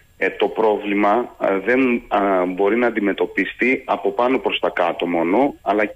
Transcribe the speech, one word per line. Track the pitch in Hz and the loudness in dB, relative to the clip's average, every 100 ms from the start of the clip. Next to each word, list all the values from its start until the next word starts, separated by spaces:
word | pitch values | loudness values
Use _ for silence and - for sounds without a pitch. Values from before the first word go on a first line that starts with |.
| _ - | _ -6
ε, | 92 | -4
το | - 101 | -2 -2
πρόβλημα, | - 110 101 101 101 104 113 120 - - | 2 2 2 0 0 2 2 -2 -4 -2
ε, | 95 | 0
δεν, | 101 127 127 120 | 0 2 2 0
ε, | - 104 101 95 90 | -2 -2 2 2 0
μπορεί | 90 101 117 | 0 2 2
να | 120 | 0
αντιμετωπιστεί | 110 101 90 90 - 92 - 120 131 - | 0 -2 0 -2 -2 -6 -2 0 0 -2
από | 104 101 | -2 -2
πάνω | - 123 131 | 0 0 0
προς | 101 - | 0 -2
τα | 87 | -2
κάτω | - 85 80 87 | 0 0 0 -2
μόνο, | 85 82 104 143 - | 0 0 2 0 0
αλλά | 98 104 104 | -2 0 -2